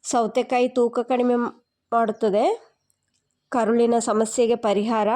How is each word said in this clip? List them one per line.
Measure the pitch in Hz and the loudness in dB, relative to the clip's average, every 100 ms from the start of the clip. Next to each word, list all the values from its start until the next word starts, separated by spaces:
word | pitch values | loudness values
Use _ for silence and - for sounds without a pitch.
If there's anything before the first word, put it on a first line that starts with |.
ಸೌತೆಕಾಯಿ | - 247 220 254 240 247 247 | -2 0 0 -2 -2 0 0
ತೂಕ | 254 240 233 | 0 0 -2
ಕಡಿಮೆ | 233 254 247 240 | -2 -2 0 0
ಮ್-, | 240 - _ _ _ | -2 -8 _ _ _
ಮಾಡುತ್ತದೆ. | 233 226 220 220 196 294 466 - _ _ _ _ _ _ _ _ | -2 -2 -2 -2 0 0 -2 -8 _ _ _ _ _ _ _ _
ಕರುಳಿನ | 254 220 233 233 233 | -2 0 2 2 2
ಸಮಸ್ಯೆಗೆ | 226 214 220 - 233 233 | 0 -2 -2 0 0 0
ಪರಿಹಾರ. | 220 202 214 226 208 | 0 0 0 0 0